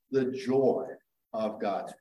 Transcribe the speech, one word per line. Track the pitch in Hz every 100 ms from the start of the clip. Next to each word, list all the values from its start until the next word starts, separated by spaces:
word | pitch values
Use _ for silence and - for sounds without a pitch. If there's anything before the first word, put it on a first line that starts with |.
| _
the | 135 123
joy | - 123 135 127 - - - _ _ _
of | 113 107 107
God's | 104 92 - -